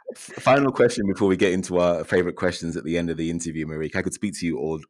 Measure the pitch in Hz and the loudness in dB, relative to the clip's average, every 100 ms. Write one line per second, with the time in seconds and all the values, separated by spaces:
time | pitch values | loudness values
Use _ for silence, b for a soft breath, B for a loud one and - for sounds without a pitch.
0 | - - - - 135 139 139 127 120 - | -16 -16 -14 -2 4 4 4 4 2 4
1 | 98 92 101 90 101 92 92 87 87 85 | -2 2 4 4 4 2 0 2 2 2
2 | - 92 87 - 92 85 82 82 78 85 | 2 2 2 0 -2 -2 -6 -6 -2 -2
3 | 85 80 82 85 82 78 78 78 78 95 | -2 -2 -2 -2 -4 -6 -6 -6 -6 -4
4 | 90 - 104 - 87 71 78 80 | -4 -4 -8 -4 -4 -2 -4 -6